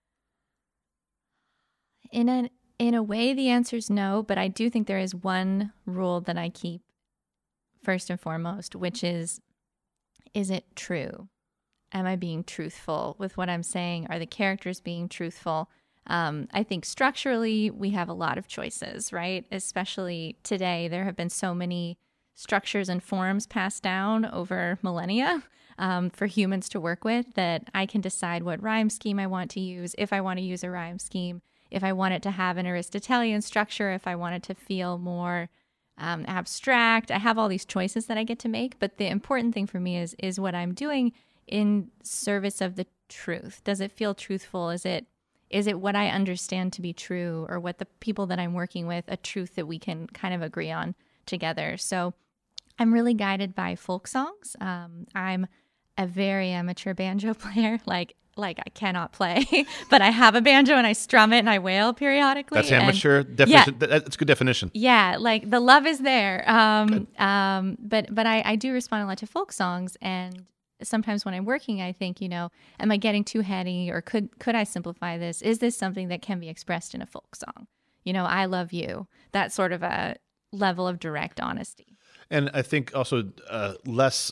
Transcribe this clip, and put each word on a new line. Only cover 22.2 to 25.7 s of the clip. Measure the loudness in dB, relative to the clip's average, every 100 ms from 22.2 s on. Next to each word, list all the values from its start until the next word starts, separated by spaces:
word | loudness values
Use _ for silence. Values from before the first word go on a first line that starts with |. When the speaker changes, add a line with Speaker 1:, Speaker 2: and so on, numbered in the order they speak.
| _
Speaker 1:
structures | -20 -2 -2 0 -2 -2
and | -4
forms | -4 -2 0 -2 -4
passed | -4 -4 -4
down | -2 -2 0 0
over | -2 -4 -4 -2 -2 -2
millennia, | -4 -4 -2 0 0 -2 -6 _ _